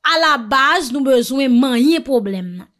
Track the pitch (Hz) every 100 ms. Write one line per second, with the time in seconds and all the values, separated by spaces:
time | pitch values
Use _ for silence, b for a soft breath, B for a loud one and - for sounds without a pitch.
0 | 294 330 320 285 220 269 277 349 269 269
1 | 269 254 240 269 269 240 269 240 277 330
2 | 269 254 202 190 180 180 -